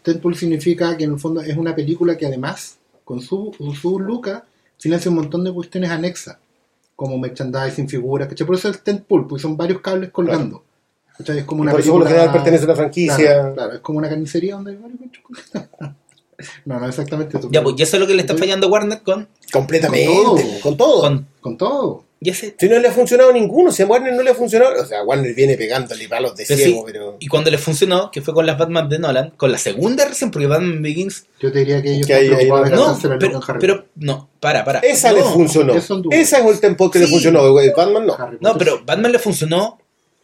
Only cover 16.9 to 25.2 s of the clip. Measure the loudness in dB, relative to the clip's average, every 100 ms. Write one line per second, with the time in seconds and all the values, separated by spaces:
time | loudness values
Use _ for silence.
16.9 | -8 -8 -8 -6 -8 0 0 0 0 0
17.9 | 0 0 0 0 -2 -2 0 2 2 0
18.9 | -6 -4 -6 -6 _ -4 -4 0 0 0
19.9 | 2 2 4 4 2 0 -4 -4 0 2
20.9 | 4 2 0 -4 _ -12 -6 -4 -2 -4
21.9 | -6 _ _ -6 -6 -10 -2 2 4 4
22.9 | 2 2 6 6 6 2 4 2 4 2
23.9 | 2 0 0 0 0 0 2 4 2 -4
24.9 | -6 -2 -2